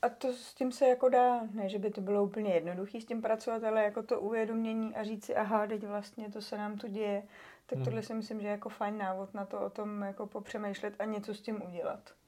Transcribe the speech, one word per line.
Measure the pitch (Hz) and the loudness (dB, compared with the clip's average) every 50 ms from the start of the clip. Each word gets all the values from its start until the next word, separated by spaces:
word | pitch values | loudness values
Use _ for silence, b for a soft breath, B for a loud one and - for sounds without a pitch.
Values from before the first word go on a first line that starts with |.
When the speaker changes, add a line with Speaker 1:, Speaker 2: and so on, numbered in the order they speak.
| - | 2
Speaker 1:
A | 247 | 0
to | 240 - - 262 247 | 0 0 -2 -2 -2
s | 240 - - - | -2 -8 -16 -4
tím | - 269 254 247 | -2 -2 -2 2
se | - 285 254 | 6 6 6
jako | 247 247 262 254 | 8 8 6 6
dá, | 247 247 247 247 247 240 226 220 196 | 8 10 8 8 6 4 0 -2 -4
ne, | 220 202 190 | -2 -2 -2
že | 202 208 | -2 0
by | 196 208 | -2 -2
to | 202 - | -2 -2
bylo | 190 185 202 202 202 | 0 2 4 4 4
úplně | 196 196 220 214 208 185 | 4 2 0 2 4 4
jednoduchý | 165 160 170 180 180 190 202 - 233 | 4 2 2 -4 -4 -6 -6 -8 -10
s | 226 | -6
tím | - 233 226 220 | -4 -4 -2 2
pracovat, | 220 220 220 - - 226 226 226 | 2 2 2 2 -2 -2 0 2
ale | 220 214 220 214 | 2 4 4 4
jako | 208 208 240 214 | 4 2 -2 0
to | - 247 - | 0 0 0
uvědomění | - 202 226 226 220 214 226 226 226 226 220 226 220 220 220 | 2 0 2 2 2 2 2 0 0 0 0 0 -2 -2 -2
a | - 214 | -4 -4
říct | 208 220 202 - | -4 -4 -6 -6
si, | - - | -2 0
„Aha, | - 214 202 220 214 208 | 0 2 2 2 2 2
teď | 208 220 208 214 | 2 -2 -4 -4
vlastně | 202 202 208 202 - - - 220 214 | -4 -4 -6 -6 -8 -12 -10 -10 -8
to | 208 214 208 | -8 -10 -8
se | - - 208 | -8 -6 -4
nám | 208 208 214 202 | -4 -4 -6 -6
tu | 208 226 | -8 -6
děje,“ | 196 214 214 208 202 202 202 202 B B B B B B B | -4 -2 0 0 0 -2 -4 -6 B B B B B B B
tak | - - 131 | -6 -4 -2
Speaker 2:
Hmm. | 131 | 0
Speaker 1:
tohle | - 220 226 214 | 0 -2 -2 -4
si | - 226 | -4 -4
myslím, | 220 214 - 226 220 | -4 -4 -4 -6 -4
že | 208 | -2
je | 208 | -4
jako | 208 208 - 208 | -4 -4 -6 -10
fajn | 202 - 220 208 214 214 | -6 -4 -4 -2 -2 -2
návod | 202 190 190 190 196 190 - | -2 -2 -2 -2 -4 -8 -6
na | 208 202 | -8 -8
to | 190 - 202 | -6 -4 -4
o | 202 202 | -4 -4
tom | 196 - 214 214 208 208 202 | -4 -6 -6 -6 -4 -4 -4
jako | 196 196 - 214 | -6 -6 -6 -10
popřemýšlet | 208 - 214 202 - - 220 208 202 196 - - 208 202 - | -8 -8 -10 -10 -8 -8 -6 -4 -4 -6 -4 -6 -8 -6 -4
a | 202 | -4
něco | 220 214 208 208 - 208 | -4 -2 -4 -4 -6 -10
s | 208 | -8
tím | - - 220 208 233 180 | -6 -6 -6 -6 -6 -8
udělat. | 175 175 160 147 151 - - - - _ _ | -8 -4 -4 -4 -4 -6 -10 -20 -20 _ _